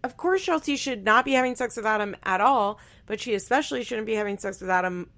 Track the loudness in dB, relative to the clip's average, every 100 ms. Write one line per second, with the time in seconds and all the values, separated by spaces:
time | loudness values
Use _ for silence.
0 | -10 -4 0 0 2 -2 0 -4 -2 -2
1 | 4 4 4 2 2 0 -4 -2 0 0
2 | -2 -4 -2 4 4 4 2 -4 -16 -20
3 | -8 -8 -2 -4 2 0 0 -6 -4 -6
4 | -2 -2 -2 -4 -8 -8 0 0 0 -4
5 | -10